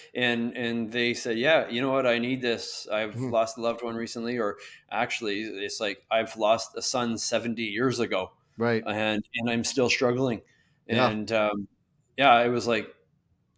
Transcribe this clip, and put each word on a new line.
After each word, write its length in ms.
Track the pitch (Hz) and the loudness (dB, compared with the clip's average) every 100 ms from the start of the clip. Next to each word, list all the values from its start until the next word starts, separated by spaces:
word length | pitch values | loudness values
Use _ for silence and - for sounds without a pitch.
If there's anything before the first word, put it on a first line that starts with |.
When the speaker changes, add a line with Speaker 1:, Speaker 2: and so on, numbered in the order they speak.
| - 127 | -10 -2
Speaker 1:
and, 400 | 123 117 117 127 | 0 0 -2 -4
and 340 | 117 117 110 | -4 -2 -4
they 220 | 120 120 | 0 0
said, 240 | 117 123 113 | 0 -2 0
"Yeah, 300 | 139 156 101 | 2 2 2
you 120 | 117 | -2
know 100 | 135 | 0
what? 160 | 135 123 | 2 2
I 120 | 117 | 2
need 220 | 123 131 | 0 -2
this. 460 | 120 110 - - - | -2 -4 -6 -10 -6
I've 240 | 107 107 117 | -4 -4 -6
Speaker 2:
Mm-hmm. 160 | 127 | -2
Speaker 1:
lost 260 | 113 113 120 | 0 0 -2
a 40 | |
loved 220 | 117 117 | -4 -4
one 120 | 120 117 | -6 -6
recently," 440 | 113 120 117 123 | -6 -6 -6 -2
or 180 | 104 - - - - | -4 -4 -16 -20 -8
actually, 520 | 101 120 - 110 101 | -4 -4 -4 -4 -4
it's 360 | 110 98 101 - | -6 -8 -8 -4
like, 220 | 104 98 - | -6 -6 0
"I've 260 | 113 113 110 | 0 0 0
lost 340 | 107 113 - - | 2 2 0 -6
a 40 | |
son 360 | - 127 120 110 | -2 -2 -2 -2
seventy 460 | - 113 117 110 | -2 -2 -2 -4
years 360 | 110 104 127 117 | -4 0 0 0
ago, 320 | 104 95 92 _ _ - | 0 -2 -4 _ _ -2
Speaker 2:
Right. 240 | 117 113 107 | 0 2 0
Speaker 1:
and, 360 | 107 107 107 - 123 | 0 0 0 -4 -4
and 140 | 120 | -2
I'm 140 | 117 113 | 0 0
still 240 | 135 120 | 2 2
struggling." 520 | - 123 123 131 107 _ _ _ _ - | 2 2 2 -2 -2 _ _ _ _ -2
Speaker 2:
Yeah. 220 | 113 123 | 2 4
Speaker 1:
And, 220 | 107 104 | 2 0
um, 340 | 110 107 104 98 _ _ _ _ - | 2 2 0 -6 _ _ _ _ 4
yeah, 240 | 135 120 | 8 8
it 60 | 120 | 6
was 180 | 120 113 | 2 2
like, 260 | 110 107 - _ _ _ _ _ | 0 0 -16 _ _ _ _ _